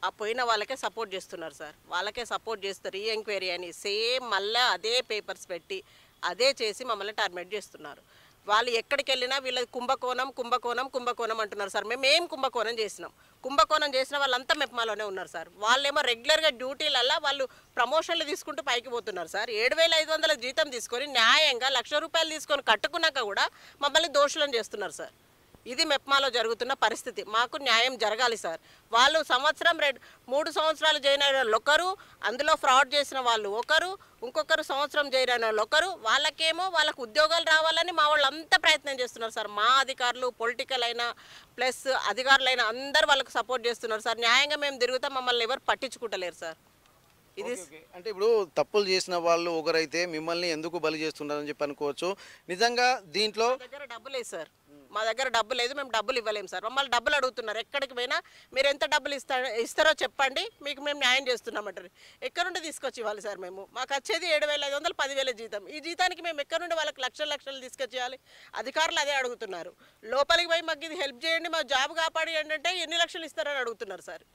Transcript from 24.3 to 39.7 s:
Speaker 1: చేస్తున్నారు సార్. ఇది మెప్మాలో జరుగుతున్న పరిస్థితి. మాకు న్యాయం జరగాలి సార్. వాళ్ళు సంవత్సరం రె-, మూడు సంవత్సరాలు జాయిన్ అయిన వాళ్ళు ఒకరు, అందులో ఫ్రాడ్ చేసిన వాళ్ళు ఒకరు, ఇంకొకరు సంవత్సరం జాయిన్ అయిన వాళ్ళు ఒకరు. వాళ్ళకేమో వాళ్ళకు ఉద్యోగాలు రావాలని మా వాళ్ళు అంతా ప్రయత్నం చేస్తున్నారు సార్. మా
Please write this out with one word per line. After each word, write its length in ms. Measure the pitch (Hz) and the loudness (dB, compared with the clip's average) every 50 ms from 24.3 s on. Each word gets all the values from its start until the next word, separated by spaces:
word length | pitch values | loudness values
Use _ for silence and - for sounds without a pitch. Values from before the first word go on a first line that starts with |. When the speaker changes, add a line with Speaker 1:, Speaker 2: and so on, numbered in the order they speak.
| - - 294 285 240 226 | 2 0 -2 0 0 -2
Speaker 1:
చేస్తున్నారు 380 | 214 - - 214 196 180 151 - | -4 -4 -8 -8 -8 -8 -8 -10
సార్. 140 | 165 135 _ _ _ _ _ _ _ _ _ - _ 214 247 | -14 -14 _ _ _ _ _ _ _ _ _ -20 _ -12 -4
ఇది 120 | 247 330 320 | -2 0 0
మెప్మాలో 380 | 285 262 _ - 277 277 277 269 226 | 0 -2 _ 2 2 2 2 2 0
జరుగుతున్న 360 | 240 226 226 233 208 247 247 269 - - | 0 0 0 -2 -4 -2 -4 -2 2 2
పరిస్థితి. 380 | 220 226 - - 254 214 - 185 185 214 | 2 2 0 -8 -10 -8 -8 -10 -2 0
మాకు 220 | 226 240 247 - 311 285 | 0 0 0 -2 -4 0
న్యాయం 280 | 262 226 226 233 262 262 233 226 | 2 4 4 4 2 0 0 0
జరగాలి 340 | 208 208 220 254 240 226 208 - | -2 0 2 0 0 0 0 -4
సార్. 160 | 185 165 160 _ - - - _ _ 214 | -6 -8 -8 _ -18 -20 -20 _ _ 4
వాళ్ళు 260 | 226 247 277 311 320 294 - - | 6 6 6 6 4 0 2 0
సంవత్సరం 440 | 254 269 302 302 - 339 330 339 320 302 | 2 2 2 0 4 2 2 2 4 2
రె-, 160 | 285 262 - - - - _ _ - 247 | 0 0 -2 -8 -20 -20 _ _ -2 -2
మూడు 160 | 277 320 320 302 | -2 -2 0 -2
సంవత్సరాలు 420 | - 311 311 311 302 302 311 302 294 262 | 0 0 0 0 2 2 2 2 4 2
జాయిన్ 180 | 277 277 277 285 | 2 2 4 4
అయిన 100 | 285 269 269 | 2 4 2
వాళ్ళు 160 | 262 226 214 220 | 2 2 2 2
ఒకరు, 320 | - - 196 311 349 370 381 415 - - - _ - 202 | 4 4 4 4 4 2 -2 -4 -8 -20 -20 _ -4 -4
అందులో 240 | 220 247 285 302 320 302 - | -2 0 2 2 2 2 4
ఫ్రాడ్ 260 | 285 254 262 285 262 277 | 6 6 6 6 6 4
చేసిన 240 | 294 277 - - 269 254 240 | 0 0 0 -2 -2 2 2
వాళ్ళు 200 | 233 220 214 202 196 220 | 2 2 0 -2 -4 -4
ఒకరు, 300 | 247 - 302 320 339 359 381 403 - - _ _ - | 0 2 2 2 2 2 -6 -10 -14 -20 _ _ -14
ఇంకొకరు 360 | 240 - 320 302 - 320 311 302 - | -8 -4 -4 0 0 0 0 0 -2
సంవత్సరం 360 | 339 269 294 285 - 302 294 285 254 | -2 -2 -2 -2 0 -2 -2 2 2
జాయిన్ 180 | 262 262 247 247 | 2 2 2 2
అయిన 100 | 240 226 220 | 2 2 0
వాళ్ళు 140 | 214 214 214 | 2 0 0
ఒకరు. 240 | 214 - 302 320 381 370 214 - | 2 4 2 4 2 -2 -4 0
వాళ్ళకేమో 580 | 220 226 269 294 311 302 - 320 320 330 330 359 381 359 | 2 2 4 2 0 -2 0 0 0 0 0 -2 -2 2
వాళ్ళకు 240 | 320 302 302 294 - 254 | 2 2 2 0 -4 -8
ఉద్యోగాలు 400 | 226 214 294 302 302 320 339 330 320 320 | -4 2 4 4 4 4 2 4 4 4
రావాలని 400 | 311 320 320 320 320 339 349 359 330 | 4 4 4 2 2 0 0 2 2
మా 80 | 302 302 302 | 4 4 4
వాళ్ళు 140 | 302 285 269 | 4 4 2
అంతా 280 | 285 311 320 - - 359 - | 0 -2 -2 4 4 4 6
ప్రయత్నం 340 | 339 311 302 - 294 277 254 247 | 6 4 4 2 -6 -6 -4 -6
చేస్తున్నారు 320 | 233 - 233 233 226 220 | -6 -6 -8 -8 -6 -6
సార్. 140 | 233 214 208 208 208 | -6 -8 -6 -2 2
మా 100 | 208 233 | 4 6